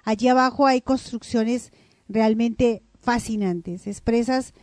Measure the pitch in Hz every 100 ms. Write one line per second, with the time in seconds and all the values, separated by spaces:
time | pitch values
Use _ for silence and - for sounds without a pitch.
0 | - 214 247 254 254 247 277 262 - 262
1 | - 233 - 233 220 240 - _ _ _
2 | - 202 220 220 233 220 240 214 - _
3 | - 240 - 214 196 175 175 175 - 202
4 | - 233 233 262 254 _